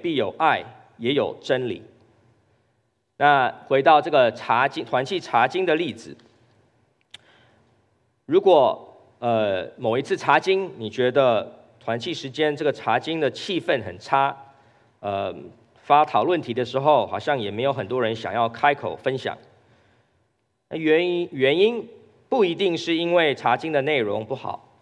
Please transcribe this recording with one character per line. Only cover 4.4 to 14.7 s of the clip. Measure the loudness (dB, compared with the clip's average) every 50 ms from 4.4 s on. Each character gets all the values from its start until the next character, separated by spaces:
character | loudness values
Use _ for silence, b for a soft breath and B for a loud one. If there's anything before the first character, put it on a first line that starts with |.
| -2 0 0 2 2 0
经， | -2 -4 -8
团 | -4 -4 -4 -2
契 | -2 -6 -8
查 | -6 -2 2 2 2 2
经 | 0 0 0
的 | 0 0
例 | 0 -2 -4 -8
子， | -10 -14 -20 -20 -20 _ _ _ _ _ _ _ _ _ _ _ _ _ _ _ _ _ _ -20 b b b b b b b b b b b _ _ _ _ _ _ _ _ _ _ _
如 | 0 0 2
果， | 6 6 6 6 6 4 2 -2 -8 -18 -20 -20 _ _ _ -6
呃， | -2 0 2 2 2 0 0 -2 -4 -8 -10 -6
某 | -4 -2 -2
一 | -2
次 | -2 -2 -4 -2
查 | 2 4 4 4
经， | 4 2 0 0 0 -4 -8 -10
你 | -10 -8
觉 | -4 -2 0 0
得 | 2 4 4 4 2 0 -2 -6 -12 -20 -20 _ _ _
团 | -8 -6 -6 -6
契 | -4 -6
时 | -8 -8 -10 -10
间 | -4 -2 -2 -2 -2
这 | -2 -2
个 | -2 -2
查 | -2 -2 0 0 0
经 | 0 -2 -4 -2
的 | -2 -2
气 | -4 -4 -8 -6 -6 -4
氛 | -2 -2 -2 -2 -4
很 | -6 -12 -14
差， | -8 -2 0 2 2 0 -2 -6 -14 b b b b b